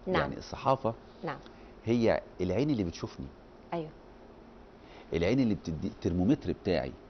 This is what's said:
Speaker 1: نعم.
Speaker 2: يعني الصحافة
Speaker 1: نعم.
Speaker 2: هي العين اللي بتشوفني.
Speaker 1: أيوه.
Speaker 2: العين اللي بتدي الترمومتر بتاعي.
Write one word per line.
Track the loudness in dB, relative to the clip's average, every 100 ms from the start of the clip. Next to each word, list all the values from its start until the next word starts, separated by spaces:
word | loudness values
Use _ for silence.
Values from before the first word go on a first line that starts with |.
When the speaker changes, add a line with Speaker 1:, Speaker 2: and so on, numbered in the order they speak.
| 0
Speaker 1:
نعم. | 0
Speaker 2:
يعني | 0 -4
الصحافة | -10 -2 2 2 2 -4 -12 -10
Speaker 1:
نعم. | -8 -8 -12 -20 -20 -8
Speaker 2:
هي | 2 4 6 4 0 -2
العين | 0 2 2
اللي | 2
بتشوفني. | 0 -2 -10 -8 -12 -14 -20 -20 -8
Speaker 1:
أيوه. | -6 -6 -12 -20 -20 -20 -20 -20 -20 -20 -20 -20 -20 -4
Speaker 2:
العين | 0 4 4
اللي | 4
بتدي | 2 -2 -4 -4
الترمومتر | -2 0 2 4 2 0
بتاعي. | -2 0 0 -2 -8